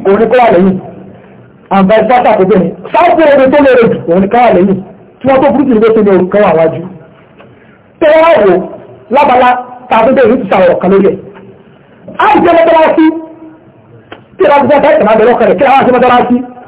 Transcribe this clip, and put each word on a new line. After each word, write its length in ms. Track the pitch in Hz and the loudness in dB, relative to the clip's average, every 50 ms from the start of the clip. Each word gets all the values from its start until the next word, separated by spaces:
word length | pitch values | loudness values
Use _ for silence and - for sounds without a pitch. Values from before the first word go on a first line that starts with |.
òun 180 | - 190 196 208 | -2 -2 0 0
ni 60 | 226 | 0
kó 100 | 220 247 247 | 0 2 2
wà 100 | 240 - | 2 2
lẹ́yìn. 260 | 180 175 190 190 185 - - - - - - - - - - - - - - - - - - | 2 0 0 0 -2 -4 -8 -14 -20 -20 -20 -20 -20 -20 -20 -20 -20 -20 -20 -20 -20 -20 -10
And 180 | - 196 196 190 | -4 -2 0 0
vice 200 | 190 220 220 - | 2 2 0 0
versa 260 | - 254 - - 262 | 0 0 0 0 0
kò 120 | 214 202 185 | 0 0 0
bẹ́ẹ̀ 160 | 185 214 185 | 0 0 0
ni. 80 | 170 - - - - | -2 -4 -8 -12 -16
Sáfù 260 | - - - 339 339 339 320 | -6 -2 -2 0 0 0 2
ọkùnrin 340 | 320 294 277 269 269 262 | 2 2 2 2 2 2
tó 80 | 302 294 | 2 2
lóore 240 | 277 269 247 247 226 | 2 2 2 2 2
jù, 140 | 190 185 - - | 0 -2 -4 -4
òun 180 | - 170 190 | -2 -2 0
ni 60 | 196 196 | 0 0
káwà 220 | - 240 247 226 | 0 0 2 2
lẹ́yìn. 260 | 190 180 185 202 190 - - - - - - - - | 2 2 0 0 -2 -4 -6 -14 -20 -20 -20 -20 -20
Tí 80 | _ - | _ -4
wọ́n 160 | 262 269 269 | -2 0 0
tó 60 | 294 277 | 0 0
burú 140 | - 294 277 | 0 0 0
jù 80 | 262 233 | 0 0
ni 80 | 214 | 0
kó 80 | 226 220 | 2 2
tó 100 | 220 226 | 2 2
ní 100 | 202 202 | 2 2
orúkọ 260 | 190 180 185 180 196 208 | 2 0 0 0 -2 0
wà 120 | 208 185 160 | 0 0 0
wájú. 280 | 160 165 151 131 147 175 190 - - - - - - - - - - - - - - - - - _ _ _ _ - | 0 0 -2 -2 -6 -12 -14 -16 -20 -20 -20 -20 -20 -20 -20 -20 -20 -20 -20 -20 -20 -20 -20 -20 _ _ _ _ -2
Tẹ́ 140 | 330 302 | 2 2
wá 180 | 311 320 320 339 320 | 2 4 4 2 2
wò 180 | - 208 196 175 190 185 - - - - - - - - - | 2 2 0 0 0 -4 -8 -14 -18 -20 -20 -20 -20 -12 -4
lábala 420 | 226 285 285 269 247 254 254 247 254 247 - - - - - | -2 -2 0 0 0 0 2 0 0 -2 -6 -14 -18 -20 -8
tá 100 | - - 226 | -4 -2 0
a 60 | 233 | 0
tún 100 | 262 254 | 0 2
dé 60 | 277 247 | 2 2
ìlú 120 | 214 247 - | 2 0 -2
ti 80 | 214 190 | -2 -4
sàrọ̀ 300 | - 196 185 175 - - | -2 0 0 0 0 0
kan 140 | - 180 | -2 0
lórí 160 | 196 196 196 170 | 0 2 0 0
ẹ̀. 100 | - - - - - - - - - - - - - _ - _ - _ - - - | -2 -4 -10 -18 -20 -20 -20 -20 -20 -20 -20 -20 -20 _ -20 _ -20 _ -20 -20 -8
A 120 | - - | -4 -2
ti 140 | 427 427 - | 0 0 2
jẹ́ 140 | - 349 339 | 2 2 2
mọ́tọ́lásí. 520 | 330 330 330 330 320 320 285 - 330 320 320 - - - - - - - - - - _ - - - - - - - - - - - - _ | 2 2 2 2 2 2 0 2 2 0 0 0 -4 -10 -16 -20 -20 -20 -20 -20 -20 _ -20 -20 -20 -20 -20 -20 -20 -20 -20 -20 -20 -20 _
Tí 120 | - - 370 | -4 -2 0
a 60 | - | 2
bá 80 | 285 277 | 2 0
ti 100 | 269 233 | 2 2
fẹ́ 120 | - 277 | 0 0
fẹ́ 100 | - 294 | 2 0
ìtàn 160 | 320 320 208 208 | 0 0 0 0
àbẹ̀rẹ̀ 260 | 220 214 214 247 233 | 0 2 2 0 0
ọkàn 140 | - 233 202 | 0 0 -2
rẹ̀, 80 | 190 185 | 0 0
kí 60 | 285 | 0
a 60 | 254 | 0
wá 80 | 262 269 | 0 0
sí 100 | 226 247 | 2 0
mọ́tọ́lásí, 460 | 254 247 262 247 240 247 240 247 247 247 247 - - - - | 0 0 2 2 2 0 0 -2 -4 -6 -6 -10 -16 -20 -20